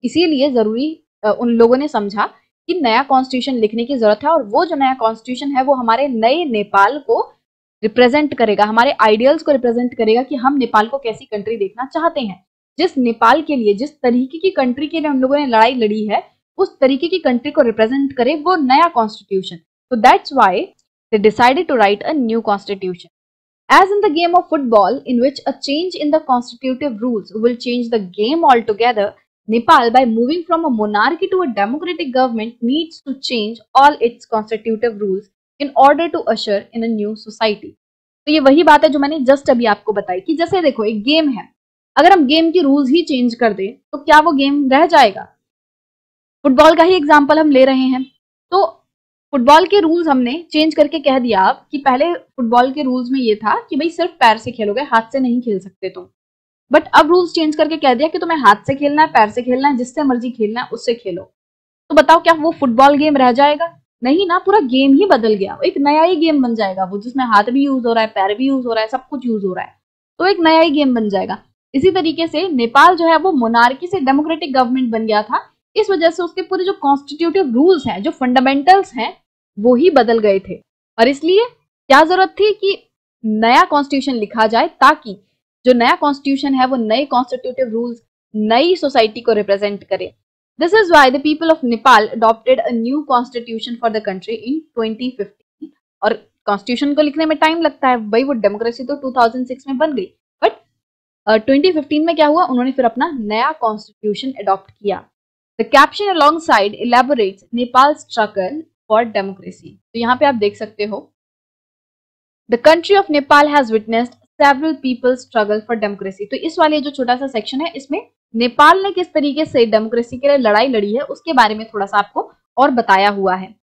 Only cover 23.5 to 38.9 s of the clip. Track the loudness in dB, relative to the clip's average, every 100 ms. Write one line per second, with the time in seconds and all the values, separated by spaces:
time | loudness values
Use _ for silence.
23.5 | _ _ 4 4 2 0 0 2 0 0
24.5 | -4 2 2 2 -2 -2 0 0 -2 -8
25.5 | -8 -6 -4 -6 -6 -2 -2 0 -4 -4
26.5 | -10 -8 -4 -6 -6 -4 -6 -6 -4 -2
27.5 | -2 -6 -6 -4 -4 -6 -6 -4 0 2
28.5 | 2 0 -2 0 0 -4 -6 _ _ -4
29.5 | -4 4 4 4 2 2 0 -2 -2 -2
30.5 | -2 -2 -2 -2 0 -2 -2 -4 -2 -2
31.5 | -2 -4 -4 -8 -8 -4 0 0 -2 -8
32.5 | -6 -4 -2 -4 -12 -14 -12 -6 -6 -6
33.5 | -10 _ 4 4 4 -4 -4 -6 -6 -4
34.5 | -8 -4 -2 -4 -4 -6 -6 -8 _ _
35.5 | _ -6 4 4 4 -2 -4 -4 -4 -2
36.5 | -4 -4 -8 -6 -4 -6 -8 -16 -4 -4
37.5 | -4 -10 _ _ _ _ _ -2 2 4
38.5 | 4 6 6 6